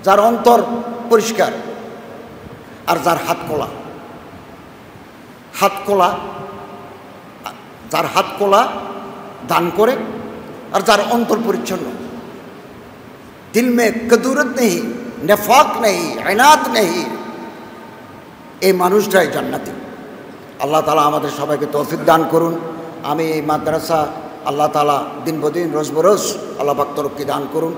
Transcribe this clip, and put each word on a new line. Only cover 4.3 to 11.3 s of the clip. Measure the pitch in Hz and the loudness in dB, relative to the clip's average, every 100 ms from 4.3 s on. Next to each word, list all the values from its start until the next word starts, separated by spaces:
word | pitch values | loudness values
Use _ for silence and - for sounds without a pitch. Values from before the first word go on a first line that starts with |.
| - - - - - - - - - - - - - | -20 -20 -20 -20 -20 -20 -20 -20 -20 -20 -20 -16 0
হাত | 190 - - | 0 0 -2
খোলা, | 202 180 233 - - - - - - - - - - - - - - - - - | 4 4 2 -8 -12 -12 -14 -16 -16 -18 -20 -20 -20 -20 -14 -14 -14 -20 -20 -6
যার | 151 151 170 | -2 0 0
হাত | 190 - | 0 0
খোলা | 202 196 269 - - - - - - - - | 4 4 4 -4 -10 -12 -12 -14 -16 -14 -2
দান | 165 170 170 | 0 0 2
করে | 220 269 - - - - - - - | 2 2 -4 -8 -12 -14 -14 -16 -4
আর | 196 | -2
যার | 196 202 202 | 4 4 4
অন্তর | 240 226 | 0 2